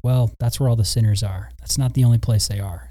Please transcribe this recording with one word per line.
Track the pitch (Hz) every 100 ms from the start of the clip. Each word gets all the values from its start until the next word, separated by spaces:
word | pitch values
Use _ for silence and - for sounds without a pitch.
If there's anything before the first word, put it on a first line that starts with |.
"Well, | 123 127 117 -
that's | 117 -
where | 131
all | 117
the | 98
sinners | 117 107 101
are," | 104 92 - -
that's | - -
not | 131
the | 127 120
only | 117
place | - 110 -
they | 101
are. | 98 87 -